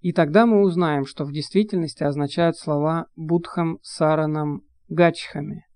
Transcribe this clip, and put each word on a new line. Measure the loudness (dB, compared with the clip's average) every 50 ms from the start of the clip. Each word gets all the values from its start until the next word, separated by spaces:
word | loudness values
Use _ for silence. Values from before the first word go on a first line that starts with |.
И | -4 -2 0
тогда | 0 0 4 4 4 6
мы | 6 6 4
узнаем, | 4 4 2 0 0 0 0 -2 -2
что | -4 -6 -8 -8
в | -6 -6
действительности | -8 -8 -2 0 0 0 2 -2 -4 -4 -4 -6 -4 -4
означают | -2 -2 -2 -4 -4 0 0 0 0 0
слова | -2 -4 -4 -2 0 0 0 -2 -2 -6 -8 _
«Буддхам | -14 -4 -2 -2 -2 -2 -4 -6 -4 -4 -4 -4 -8
Саранам | _ -20 -4 0 2 2 2 2 0 -2 -2 -2 -2 -4 -6 -6 _ _ _ _ _
Гачхами» | _ 2 4 4 4 4 0 -14 -12 -10 -10 -10 -10 -12 -14 _ _ _